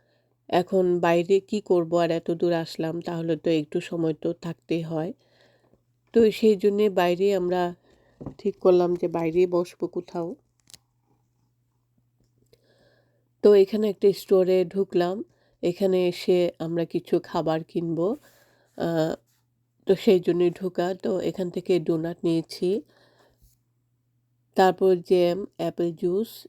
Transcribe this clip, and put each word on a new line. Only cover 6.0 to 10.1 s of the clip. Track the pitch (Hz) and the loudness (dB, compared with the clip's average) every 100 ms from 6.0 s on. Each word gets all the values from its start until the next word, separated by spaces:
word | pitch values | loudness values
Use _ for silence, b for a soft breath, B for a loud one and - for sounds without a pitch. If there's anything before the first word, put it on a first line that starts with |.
| _ | _
তো | 233 220 | 4 4
সেই | 185 220 202 | 4 2 4
জন্যে | 208 202 214 | 2 2 0
বাইরে | 185 175 175 202 196 | 2 0 2 2 2
আমরা | 180 180 175 175 b b b b - - | 0 0 -2 -6 b b b b -16 -6
ঠিক | 202 - | -6 0
করলাম | 190 180 175 175 | 4 4 2 -2
যে | 175 | -4
বাইরেই | 170 165 165 180 | -2 -2 0 0
বসবো | 175 175 - 170 | 0 -4 -8 -8
কোথাও। | 175 - | -8 -10